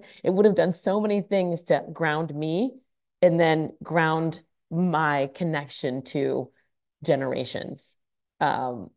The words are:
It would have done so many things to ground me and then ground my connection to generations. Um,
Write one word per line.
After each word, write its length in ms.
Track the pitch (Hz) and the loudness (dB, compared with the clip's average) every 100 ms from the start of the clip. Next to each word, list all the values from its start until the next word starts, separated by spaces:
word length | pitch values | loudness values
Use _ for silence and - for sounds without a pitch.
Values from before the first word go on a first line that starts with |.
| - - | -10 -6
It 60 | 170 | 0
would 160 | 190 214 | 4 6
have 80 | |
done 180 | 196 160 | 6 2
so 280 | - 190 208 | 0 -2 0
many 200 | 208 202 | 0 -2
things 440 | - 196 180 170 | 0 0 0 -2
to 200 | - 147 - | 0 0 0
ground 420 | 160 160 151 160 | -4 -2 -2 -4
me 380 | 147 156 175 262 - _ _ _ _ | -4 -2 -2 -2 -6 _ _ _ _
and 160 | 180 170 | 4 6
then 340 | 165 156 156 - | 4 4 0 -8
ground 580 | - 165 160 160 160 - _ _ - | -2 0 2 2 -2 -6 _ _ -6
my 600 | 165 180 156 151 143 139 | 0 0 2 2 0 -2
connection 680 | - 170 147 139 - 139 131 | -4 -4 -4 -6 -6 -4 -4
to 480 | 127 143 135 131 127 _ _ _ _ _ | -6 -4 -2 -2 -6 _ _ _ _ _
generations. 920 | 160 135 131 131 123 - - - - - _ _ _ - | -2 0 -2 -6 -6 -8 -10 -14 -18 -20 _ _ _ -2
Um, 480 | 147 127 127 123 - | -2 0 -4 -8 -12